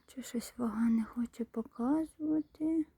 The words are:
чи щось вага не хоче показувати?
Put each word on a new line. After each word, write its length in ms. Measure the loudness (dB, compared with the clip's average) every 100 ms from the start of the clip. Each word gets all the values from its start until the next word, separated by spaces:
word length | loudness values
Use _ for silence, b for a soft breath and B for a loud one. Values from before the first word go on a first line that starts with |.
| -14
чи 160 | -12
щось 320 | -6 -6 -6 -4
вага 320 | -2 2 4
не 140 | 4
хоче 400 | 2 -4 -4 -4
показувати? 1400 | -6 -6 -8 -2 2 2 0 -4 0 0 -2 -4 0 2 0